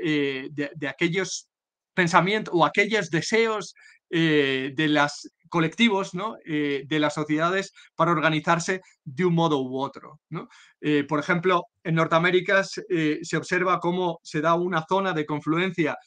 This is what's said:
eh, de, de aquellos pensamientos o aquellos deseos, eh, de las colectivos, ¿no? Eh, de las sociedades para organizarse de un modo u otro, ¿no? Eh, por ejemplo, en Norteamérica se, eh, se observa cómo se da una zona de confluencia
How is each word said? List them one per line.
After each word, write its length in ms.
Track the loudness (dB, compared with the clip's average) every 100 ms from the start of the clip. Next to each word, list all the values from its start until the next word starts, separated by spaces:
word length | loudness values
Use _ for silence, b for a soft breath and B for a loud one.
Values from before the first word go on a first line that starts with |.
eh, 460 | -2 0 -2 -4 -8
de, 180 | -8 -8
de 140 | -8 -10
aquellos 640 | -4 -2 -2 -4 -6 -14 _ _ _ _
pensamientos 640 | 0 4 4 4 0 0 2
o 80 |
aquellos 460 | 2 4 2 2 0
deseos, 640 | -2 0 2 2 0 -6 -16 b b -6
eh, 640 | 0 2 4 2 0 -2
de 140 | -2 2
las 420 | 4 2 0 -16 _ -6
colectivos, 640 | -2 0 2 2 2 -2
¿no? 220 | -6 -8 -10
Eh, 400 | -6 -4 -2 -4 -4
de 140 | 0
las 140 | 0
sociedades 580 | -2 -2 0 0 0 -4 B B
para 180 | -2 0
organizarse 720 | 2 2 0 0 0 0 -6 b b
de 200 | -12 -2
un 100 | 2
modo 280 | 4 2 2
u 160 | -2 -4
otro, 420 | -6 -8 -20 -20 -12
¿no? 200 | -12 -12 b b b
Eh, 240 | 0 0
por 140 | 0 -2
ejemplo, 460 | 0 0 2 2 0 _
en 120 | -2
Norteamérica 680 | 0 2 2 4 2 2 0
se, 220 | 0 -6 -4
eh, 280 | -2 0 -2
se 140 | -4 -6
observa 440 | -2 0 0 0
cómo 400 | 0 0 -2 -4
se 200 | -8 -2
da 120 | 2
una 300 | 2 0 -2 0
zona 260 | 0 0
de 100 | -2
confluencia 720 | -4 -4 0 0 0 0 -2 -2